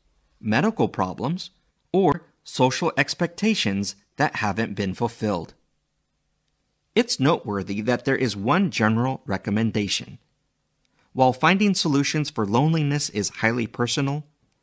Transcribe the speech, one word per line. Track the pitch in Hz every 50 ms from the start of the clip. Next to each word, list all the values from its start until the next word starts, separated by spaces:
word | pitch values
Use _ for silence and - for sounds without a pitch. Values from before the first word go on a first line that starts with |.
| _ _ _ _ _ _ _ _
medical | - 107 107 127 175 220 220 - 120 -
problems, | - - 95 92 90 - 107 139 175 185 - - _ _ _ _ _ _ _ _
or | - 185 196 156 147 175 - _ _ _ _
social | - - - 127 131 - - 175 160 - -
expectations | 139 - - - 175 165 - - 202 220 214 - - 104 98 98 101 - - - _ _ _ -
that | 143 - -
haven't | - 110 104 92 107 113 - 104
been | 107 101 95 90
fulfilled. | - 120 113 - - 107 107 98 85 80 - - _ _ _ _ _ _ _ _ _ _ _ _ _ _ _ _ _ _ _ _ _ _ _ _ _ _ _ _
It's | - - - - -
noteworthy | 131 143 - - - 107 101 98 92 92 98 104
that | 107 120 123 120 -
there | 135 135
is | - 135 117 95
one | 101 98 120 147 185 202 147
general | - - 110 107 110 113 123 131 131 - -
recommendation. | - 98 92 - 110 101 110 113 110 - 107 104 95 - - - - - - _ _ _ _ _ _ _ _ _ _ _ _ _ _ _ _ _ _ _
While | 127 131 127
finding | 123 - - 160 185 190 214 202 185
solutions | - - 165 139 139 139 - - 156 147 -
for | - - 107
loneliness | 101 104 123 143 160 165 160 151 143 143 147 - -
is | - 208 196 - - -
highly | - 113 117 123 113
personal, | 107 - - 120 117 - 147 139 139 143 151 151 - _ _ _ _ _ _